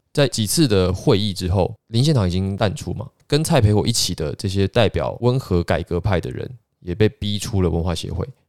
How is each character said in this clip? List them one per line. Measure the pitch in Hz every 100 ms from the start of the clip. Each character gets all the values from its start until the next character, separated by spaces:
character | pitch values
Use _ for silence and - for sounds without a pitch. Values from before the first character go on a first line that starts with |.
| _
在 | - 139
几 | - 104
次 | 170 139
的 | 98 90
会 | 92 151 101
议 | 107
之 | 87 90
后， | 95 - - _
林 | 113
献 | 147
堂 | 131 90
已 |
经 | 92 190 -
淡 | 104 151
出 | -
嘛， | - - _ _
跟 | 147
蔡 | 160 151
培 | 104
火 | 104 117
一 |
起 | 117 -
的 | 85 76 -
这 | 95
些 | 98 95
代 | 120 98
表 | 82 60 -
温 | 120 127
和 | - 87
改 | 85 80
革 | - 87
派 | 107 87
的 | -
人 | - - 123 _ _
也 | 87 87
被 | 107
逼 | - 104 104
出 | - 95
了 | 87
文 | 85
化 | 85
协 | 82 -
会。 | 82 - -